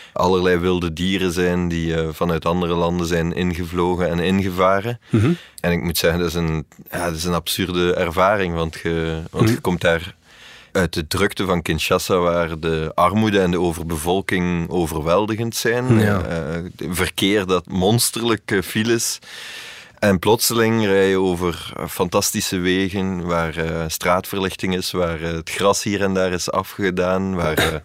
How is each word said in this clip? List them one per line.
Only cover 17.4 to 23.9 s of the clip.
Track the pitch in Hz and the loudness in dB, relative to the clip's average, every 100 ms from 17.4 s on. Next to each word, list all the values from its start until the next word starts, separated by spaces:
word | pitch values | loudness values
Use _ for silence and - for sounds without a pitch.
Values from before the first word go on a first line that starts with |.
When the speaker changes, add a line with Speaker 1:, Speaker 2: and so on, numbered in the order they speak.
| 92 | 2
Speaker 1:
dat | 90 - | 0 0
monsterlijke | 92 95 117 - 113 117 107 - 101 | 0 2 2 0 -2 0 -2 0 -2
files. | - 110 110 117 - - - - - - - - - - | 0 -2 0 0 -2 -8 -12 -16 -16 -16 -16 -18 -20 0
En | 104 92 | 2 4
plotseling | 104 117 - 117 110 113 107 | 4 2 2 2 4 4 4
rij | 98 98 | 4 4
je | 95 | 4
over, | 95 87 90 85 - - | 2 2 -2 -2 -8 -10
eh, | 80 | -8
fantastische | - 90 104 - 110 - 95 | -4 0 0 0 -2 -2 0
wegen | 90 92 95 98 95 90 85 | 2 2 0 -2 -4 -4 -2
waar, | 85 82 80 | 0 0 -2
eh, | 82 82 | -4 -2
straatverlichting | 80 | -4